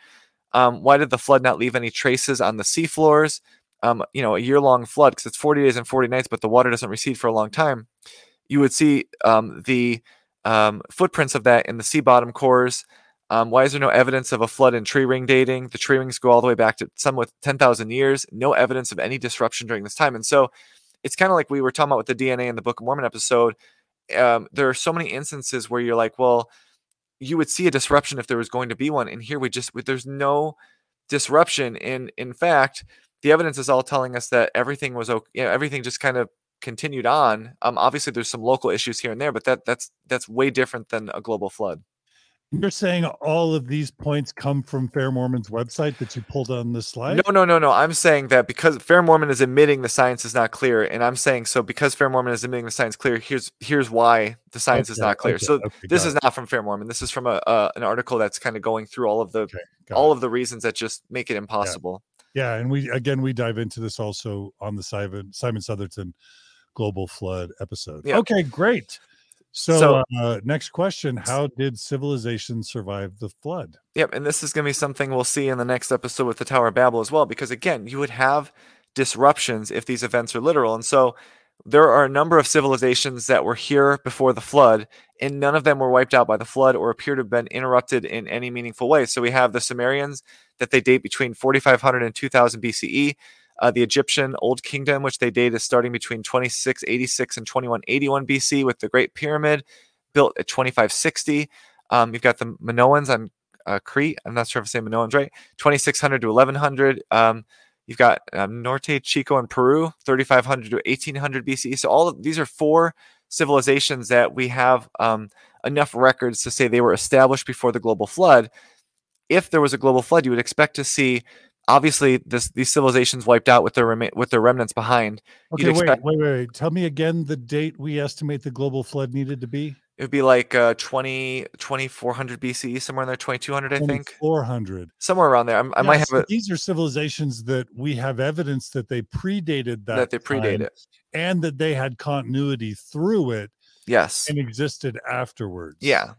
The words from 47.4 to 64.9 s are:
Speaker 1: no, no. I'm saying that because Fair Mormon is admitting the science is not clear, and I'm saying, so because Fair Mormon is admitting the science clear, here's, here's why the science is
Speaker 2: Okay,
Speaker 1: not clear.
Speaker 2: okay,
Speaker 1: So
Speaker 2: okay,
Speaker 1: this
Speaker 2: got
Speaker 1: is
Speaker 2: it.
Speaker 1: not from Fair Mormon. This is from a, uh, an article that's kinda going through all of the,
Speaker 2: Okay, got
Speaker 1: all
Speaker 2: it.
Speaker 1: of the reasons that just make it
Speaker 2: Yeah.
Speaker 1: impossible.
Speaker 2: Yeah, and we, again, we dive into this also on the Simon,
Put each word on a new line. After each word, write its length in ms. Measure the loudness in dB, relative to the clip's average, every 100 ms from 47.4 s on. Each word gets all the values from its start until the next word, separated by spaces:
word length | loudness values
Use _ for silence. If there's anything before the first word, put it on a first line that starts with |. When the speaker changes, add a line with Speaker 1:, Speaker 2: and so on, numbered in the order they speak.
| 4
Speaker 1:
no, 120 | 4
no. 120 | 6
I'm 240 | 4 2
saying 340 | 2 4 2 4
that 180 | 4 4
because 300 | 2 0 0
Fair 240 | 4 6
Mormon 280 | 8 6 4
is 100 | 2
admitting 400 | 2 6 4 4
the 80 | 0
science 360 | 2 2 0
is 100 | -4
not 160 | 0 0
clear, 320 | 0 2 2
and 200 | 0 0
I'm 140 | -2 0
saying, 300 | -2 -2 -2
so 160 | -2
because 320 | -4 -2 -2
Fair 160 | 0 0
Mormon 240 | 2 -2
is 80 | -4
admitting 220 | -4 -6
the 80 | -8
science 240 | -4 -4 -2
clear, 220 | -2 -2
here's, 340 | -4 -6 -6 _
here's 280 | -2 -2 0
why 480 | 4 6 6 2 -6 _
the 80 | -6
science 320 | 0 0 0
is 80 | -2
Speaker 2:
Okay, 80 | -2
Speaker 1:
not 100 | 0
clear. 200 | -2 -2
Speaker 2:
okay, 100 | 0
Speaker 1:
So 80 |
Speaker 2:
okay, 140 | 0 0 -12 -2
Speaker 1:
this 140 | 0
Speaker 2:
got 60 | 0
Speaker 1:
is 60 |
Speaker 2:
it. 80 | 0
Speaker 1:
not 100 | 0
from 120 | -2 -6
Fair 160 | -6
Mormon. 260 | -4 -8 -8
This 140 | -10
is 80 | -8
from 160 | -4 -2
a, 140 | -2 0
uh, 240 | 2 0 -2
an 80 |
article 340 | -4 -4 -2 -2
that's 200 | -2 -4
kinda 180 | -8 -6
going 260 | -4 -6
through 220 | -6 -4 -2
all 140 | -2
of 100 | -2
the, 120 | -4
Speaker 2:
Okay, 160 | -6 -10 -18 _ _
got 80 |
Speaker 1:
all 160 | 2 4
Speaker 2:
it. 60 | 2
Speaker 1:
of 40 |
the 80 | 0
reasons 360 | -2 -4 -6
that 100 | -6
just 300 | -6 -8 -10 _
make 220 | -12 -8
it 40 |
Speaker 2:
Yeah. 40 | -8
Speaker 1:
impossible. 640 | -6 -4 -4 -6 -8 -12 _ _ _
Speaker 2:
Yeah, 220 | -6 -4 -4
and 120 | -4
we, 220 | -4 -4
again, 320 | -4 -4 -4
we 100 | -4
dive 260 | -4 -4 -4
into 220 | -8 -8
this 180 | -12 -8
also 520 | -10 -10 -10 -10 -12 _
on 140 | -12
the 80 | -10
Simon, 500 | -10